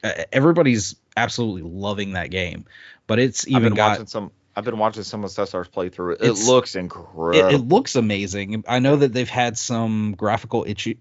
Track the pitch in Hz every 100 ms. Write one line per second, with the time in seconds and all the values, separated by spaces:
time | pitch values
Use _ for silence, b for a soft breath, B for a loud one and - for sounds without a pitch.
0 | 104 82 82 135 147 175 147 117 - -
1 | _ - 117 - 113 90 82 90 101 101
2 | 98 95 73 92 90 - - B B B
3 | - 110 127 - - 127 113 101 107 104
4 | 104 113 101 - _ - 107 110 110 107
5 | 98 110 98 98 98 92 90 - 90 -
6 | 87 85 117 104 113 127 123 95 90 -
7 | - 80 82 90 95 143 120 196 269 131
8 | 110 101 101 101 98 110 - 123 131 147
9 | 139 120 117 127 120 110 - 117 113 110
10 | 107 95 104 110 - 117 - 104 113 113